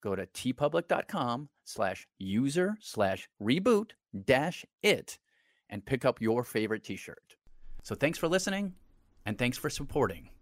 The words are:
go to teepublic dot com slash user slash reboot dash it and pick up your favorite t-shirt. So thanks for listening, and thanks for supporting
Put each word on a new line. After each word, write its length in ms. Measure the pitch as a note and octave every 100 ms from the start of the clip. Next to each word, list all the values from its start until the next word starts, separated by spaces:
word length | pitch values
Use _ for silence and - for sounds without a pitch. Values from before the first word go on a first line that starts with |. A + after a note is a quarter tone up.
go 140 | G#2+
to 120 | F#2+ F#2
teepublic 600 | - B2+ B2+ D3 D#3+ F3
dot 220 | - -
com 400 | G#3 B2 A#2+ D3 _
slash 420 | - - G2 F#2+ - _
user 580 | F#2+ G2+ C3+ D3 F#3 G#3+
slash 480 | - - G2+ F#2+ - _
reboot 500 | G#2 D3 G3 G#3+ A3 - _ G2+ G2
dash 380 | B2+ D#3 F3 - _
it 360 | G#3 C#3+ - - _ _ _ _ _
and 140 | G#2
pick 200 | - C3
up 160 | C3 A#2+
your 240 | A2 A#2
favorite 400 | B2 A#2 G#2+ G#2+
t-shirt. 500 | - F#2 - - _ - - - - -
So 140 | - G2+
thanks 220 | C#3+ E3
for 100 | E3
listening, 460 | F3 - G3 G3+ F3+ - _ _ _ -
and 100 | G#2
thanks 220 | B2 B2
for 120 | -
supporting 580 | - D3 D3+ A2+ F2 - -